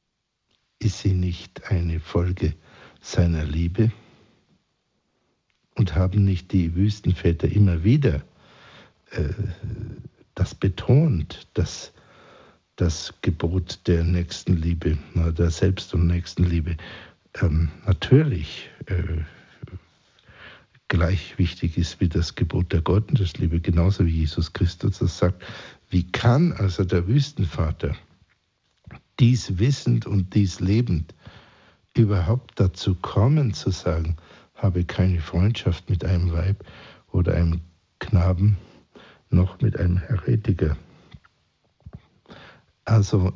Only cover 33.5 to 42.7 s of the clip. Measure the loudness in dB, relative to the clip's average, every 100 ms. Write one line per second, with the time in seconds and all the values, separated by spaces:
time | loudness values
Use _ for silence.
33.5 | -2 -4 -4 -2 -2 -2 -6 -10 -20 _
34.5 | -2 -2 0 -2 0 2 2 0 2 2
35.5 | 2 -2 -2 -2 -2 0 0 0 0 0
36.5 | -2 -6 -20 -20 -20 _ -2 0 2 0
37.5 | 0 -6 _ _ -12 0 2 2 4 2
38.5 | 2 -4 -20 _ -20 -20 _ 0 2 2
39.5 | 0 -2 0 0 0 0 -4 0 0 0
40.5 | 0 0 -2 -8 -20 _ -20 _ _ _
41.5 | _ _ _ -20 -20 _ _ _ -20 -20
42.5 | -20 _